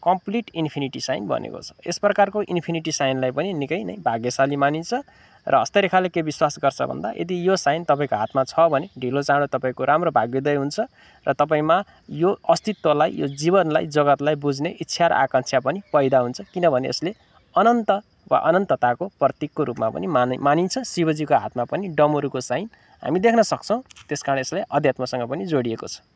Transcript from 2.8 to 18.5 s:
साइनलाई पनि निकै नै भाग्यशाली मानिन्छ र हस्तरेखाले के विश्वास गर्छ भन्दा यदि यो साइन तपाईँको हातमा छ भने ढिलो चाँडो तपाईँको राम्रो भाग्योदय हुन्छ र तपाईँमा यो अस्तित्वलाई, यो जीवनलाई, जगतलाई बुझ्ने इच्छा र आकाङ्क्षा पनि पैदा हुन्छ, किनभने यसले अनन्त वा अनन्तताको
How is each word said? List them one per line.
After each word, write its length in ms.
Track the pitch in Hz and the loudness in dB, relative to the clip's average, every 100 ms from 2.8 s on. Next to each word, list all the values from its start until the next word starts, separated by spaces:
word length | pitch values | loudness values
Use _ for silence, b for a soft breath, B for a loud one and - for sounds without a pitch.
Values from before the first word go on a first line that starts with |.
| 160 | -4
साइनलाई 400 | 151 139 131 131 | -2 -2 0 -2
पनि 220 | 135 180 | -2 -4
निकै 300 | 175 139 170 | -4 -4 -4
नै 100 | 208 | -6
भाग्यशाली 640 | 202 - 117 117 - 139 143 | -6 -4 -2 -4 0 0 2
मानिन्छ 380 | 139 151 165 247 285 b b b - | 0 0 -4 -6 -6 b b b 0
र 80 | 135 | 0
हस्तरेखाले 540 | 113 - 196 185 185 | 2 0 2 2 0
के 120 | 175 | -2
विश्वास 380 | 156 143 151 147 | -4 0 -2 2
गर्छ 220 | 139 - | -2 0
भन्दा 320 | 131 135 185 - | -6 -4 -8 -6
यदि 300 | 170 180 175 | -6 -2 0
यो 80 | 190 | 2
साइन 280 | - 156 | 2 -2
तपाईँको 320 | 170 143 147 107 | 2 0 2 -2
हातमा 280 | 110 139 | -2 0
छ 160 | 131 - | -2 4
भने 300 | 165 143 185 - | 4 4 -4 -6
ढिलो 220 | 123 135 | -4 -2
चाँडो 240 | 143 143 143 | 0 0 2
तपाईँको 380 | 131 127 123 | -2 -4 -2
राम्रो 280 | 131 151 175 | 2 2 4
भाग्योदय 440 | 151 117 131 143 147 | 2 0 0 0 0
हुन्छ 240 | 139 147 240 b b b - | 0 -4 -6 b b b -4
र 60 | |
तपाईँमा 500 | 139 147 156 156 170 202 b _ | 0 2 2 2 2 0 b _
यो 300 | 147 170 202 - | -2 0 0 0
अस्तित्वलाई, 600 | 165 - 202 160 147 160 | 0 0 -2 0 2 2
यो 160 | - 147 | 0 -6
जीवनलाई, 600 | 139 156 190 165 151 170 | -2 2 4 4 0 0
जगतलाई 480 | 147 143 139 143 151 | 2 4 4 2 0
बुझ्ने 340 | 143 135 156 | -2 -2 -4
इच्छा 380 | 202 170 - 170 | -6 -10 0 2
र 60 | |
आकाङ्क्षा 460 | - 135 131 123 131 | 4 2 2 0 0
पनि 220 | 123 175 - | 0 -4 0
पैदा 260 | 151 135 131 | 2 4 2
हुन्छ, 220 | 123 127 | 2 -4
किनभने 480 | 196 - 175 131 131 | -10 0 2 2 -2
यसले 260 | 127 160 214 b b _ - | -4 -6 -8 b b _ 2
अनन्त 340 | 214 240 214 196 - _ - | 4 4 2 -2 -2 _ 0
वा 60 | - | 0
अनन्तताको 680 | 151 | 4